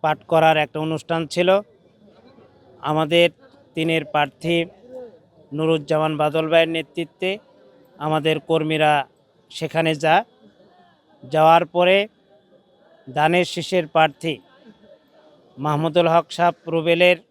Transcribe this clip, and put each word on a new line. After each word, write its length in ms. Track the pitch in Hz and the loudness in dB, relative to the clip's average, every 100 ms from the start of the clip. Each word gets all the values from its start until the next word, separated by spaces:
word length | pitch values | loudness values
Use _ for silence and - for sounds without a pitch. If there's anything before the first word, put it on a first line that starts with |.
পাঠ 140 | 156 156 - | -2 -4 -2
করার 260 | 165 160 156 | 2 2 2
একটা 140 | 151 156 156 | -2 -6 -6
অনুষ্ঠান 340 | 160 - 165 156 | -6 -6 -6 -4
ছিল। 140 | - 180 190 208 _ _ _ _ _ - - - _ _ - | -2 2 2 -2 _ _ _ _ _ -20 -20 -20 _ _ -12
আমাদের 440 | 139 156 156 170 170 _ - _ _ | -4 -2 2 4 4 _ -20 _ _
তিনের 280 | - 160 165 151 | -6 -2 -2 -2
প্রার্থী 440 | 151 147 _ 165 170 165 - - 254 247 - _ _ _ | -2 -4 _ -4 -2 -4 -10 -20 -18 -18 -20 _ _ _
নুরুজ্জামান 600 | 147 160 160 143 156 156 151 | -4 0 -2 0 -2 -2 -2
বাদল 260 | 151 156 160 | -2 -2 2
ভাইয়ের 180 | 165 165 165 | 2 2 -2
নেতৃত্বে 540 | 151 - 165 _ 185 202 _ _ - _ _ _ | -8 -10 -12 _ -6 -6 _ _ -20 _ _ _
আমাদের 400 | 151 156 151 156 - | -4 -2 0 -2 -2
কর্মীরা 440 | 160 156 156 151 147 131 _ _ _ _ | -2 0 0 2 2 -2 _ _ _ _
সেখানে 400 | - 160 - 165 156 | -12 -6 -2 -2 -2
যা-, 240 | 156 175 233 _ - _ _ _ _ _ _ _ | 2 0 0 _ -20 _ _ _ _ _ _ _
যাওয়ার 420 | 127 156 156 165 170 | -6 2 4 4 2
পরে 220 | 175 180 196 208 _ _ _ _ _ _ _ _ _ - | 0 2 2 0 _ _ _ _ _ _ _ _ _ -12
ধানের 400 | 131 156 175 175 | -2 0 2 0
শীষের 320 | - 160 185 156 | -6 -4 -4 -2
প্রার্থী 400 | 160 160 - 165 123 _ _ - _ _ - _ _ _ _ _ - | 0 0 -2 -8 -8 _ _ -20 _ _ -20 _ _ _ _ _ -8
মাহমুদুল 500 | 147 147 160 160 165 | -4 -2 0 0 2
হক 120 | 165 165 - | 2 0 0
সাহেব 180 | 175 160 - | 0 0 -6
রুবেলের 440 | 165 160 170 180 175 _ | -4 0 4 4 2 _